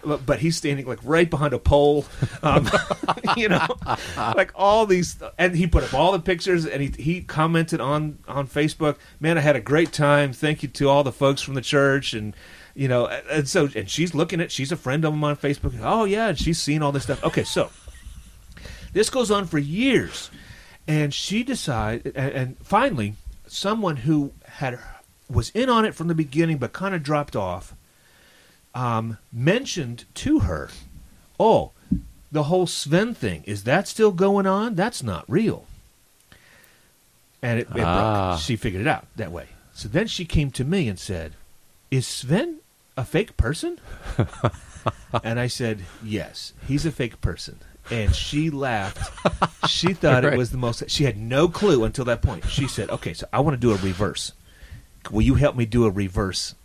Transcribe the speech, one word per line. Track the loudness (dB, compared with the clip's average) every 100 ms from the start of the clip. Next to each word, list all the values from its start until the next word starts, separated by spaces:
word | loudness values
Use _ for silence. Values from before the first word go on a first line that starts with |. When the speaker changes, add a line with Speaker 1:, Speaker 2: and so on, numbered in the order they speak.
Speaker 1:
but, | -4 -4
but | 0 0
he's | 0
standing, | 0 -2 -2 -4
like, | -8
right | 2 4 4
behind | 2 0
a | 2
pole. | 6 6 6 4 -2 -4 -4 0
Um, | 4 4 4 0 0 -4
<laughs> | -2 -2 0 2
you | 2
know, | 2 0 -4 -4 -4 -4
like, | -4 0 2 0
all | 2 4 4
these, | 6 4 2 -6 -12 0
and | 2
he | 4 4
put | 4
up | 2
all | 4 4
the | 4
pictures, | 0 0 2 0
and | 0 -2
he, | -4 -2
he | -2 -2
commented | -4 0 2 2 0 -2
on, | 0 -2 -2 -8 -8
on | -6 -2
Facebook, | 0 0 0 -2 -2 -12 -4
"Man, | 0 2
I |
had | 4 2
a |
great | 4 2 2
time. | 2 4 6 4
Thank | 0 -2 -2
you | -6
to | 0 4
all | 4
the | 2
folks | 2 2 2
from | -4
the | -6
church," | 2 4 4 2 -2
and, | -6 -6 -10 -20 -20 -18
you | -4 2
know, | 2 2
and, | -4 -2
and | -2 2
so, | 2 2
and | -2 -6
she's | -2 0
looking | 0 0 0
at, | -4
she's | -4 -4
a | -4
friend | -2 0
of | 0
him | 0
on | -2
Facebook. | -2 -2 -2 -4 -4
"Oh | -2 0
yeah," | 2 0 0
and | 0
she's | -2 -2
seen | 0 0
all | 0
this | -2
stuff. | -4 -2
Okay, | 0 -2
so | -2 -2 -2 -6 -20 -18 -18 -18 -20 -20 -20 -20 -18 -16 -4
this | 0 2
goes | 2 2
on | 2
for | 2 -2
years, | -2 0 2 2 0 -10 -14 -18 -20 -20 -20 -14 -2
and | 0 0
she | -4 -2 -2
decide-, | -2 -4 -2 -2 -2 -4 -6
and, | -4 -4
and | -2 -6 -8
finally, | 0 2 2 0 -4 -6 -14 -18 -14
someone | -4 -2 0 0 0
who | 2 2 0 -8
had, | -20 -6 -6 -6 -14 -20 _ _ -4
was | -4 -2
in | -2 2
on | 4
it | 2
from | 0 -2
the |
beginning | 0 0 2 2 0
but | -4
kinda | -4 -4 -4
dropped | 0 -2 0
off, | -4 -4 -6 -10 -20 _ _ _ _ _ _ _ _ _
um, | -6 -2 -2 -4 -10 _
mentioned | 0 2 2 0 -6 -8 -10 -14
to | -6 0 2
her, | 2 -2 -8 -14 -20 -20 -20 -20 _ 2
"Oh, | 4 4 2 _ -4 -4 -4 -20 -6
the | -2
whole | 2 2 0
Sven | -4 0 2 2
thing, | -2 -4 -4
is | -8 -6
that | 0 0 0
still | 2 2
going | 4 2 4 2
on? | 0 0
That's | 0 -2 -2
not | -6 -6 0
real." | 0 2 -2 -10 -20 -20 _ _ _ _ -20 _ -20 -20 _ _ _ _ _ _ _
And | -2 -2
it, | -2
it |
broke. | 0
Speaker 2:
Ah. | 2 4 4 2 2 0
Speaker 1:
She | -2
figured | -2 -2 -2
it | -2
out | -2 -6
that | -10 -10
way. | -10 -14 -20 _
So | -14 -2
then | -2 -2
she | -4
came | 0 0 0
to | -2
me | -2 0 0
and | -4
said, | -6 -8 -8 -14 -20 -20 _ _ _
"Is | -2 -2
Sven | -8 0 0 0 -6 _ _ _ -10
a |
fake | -2 -2 -2 -2
person?" | -2 0 -6 -8
Speaker 2:
<laughs> | -14 -14 -6 -2 -2 -2 -4 -4 -20 -8 -8 -8 -6 -6
Speaker 1:
And | -2 -2
I | -4
said, | -2 -4 -4 -10 -14
"Yes, | -6 -6 -6 -14 -16 -14 -4
he's | -2
a | -2
fake | -2 -6 -4
person." | -4 -4 -12 -16 -20 -20 -6
And | 0 0
she | 0 -2 -2 -2
laughed. | -2 -2 -2 -4 -6 -8 -2 -4 0 -4 -2 -2
She | 0 0
thought | 2 4 4
Speaker 2:
Right. | 4
Speaker 1:
it | 2
was | 0
the | -2
most, | -4 -4 -6
she | 0
had | 0 0
no | -2 2 2
clue | 2 4 4
until | 4 0
that | -2 2
point. | 0 0 -2
She | -2 -2
said, | -4 -4
"Okay, | -4 -6
so | -8 -2
I | 2
wanna | 2 4
do | 2
a | 4
reverse. | 0 0 -2 -2 -10 -12 -20 -20 -20 -20 -20 -20 -4
Will | 2
you | 4
help | 4 4
me | 2
do | 0 4
a | 2
reverse | 2 -2 -2 -2 -4 -8 -12